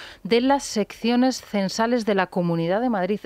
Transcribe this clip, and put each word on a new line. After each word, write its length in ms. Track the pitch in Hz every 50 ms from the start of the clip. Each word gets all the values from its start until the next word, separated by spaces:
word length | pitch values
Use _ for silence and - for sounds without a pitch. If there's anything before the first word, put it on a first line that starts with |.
| - - - - -
de 200 | 180 226 240 247
las 220 | 262 277 277 -
secciones 760 | - - 214 196 - - - - 226 240 240 254 262 240 -
censales 640 | - - - 202 196 180 - - 226 233 247 247 208
de 100 | 220 202
la 120 | 190 180
Comunidad 560 | - - 185 175 170 170 165 165 170 185 220 247
de 80 | 254
Madrid". 300 | 226 190 180 185 214 196 -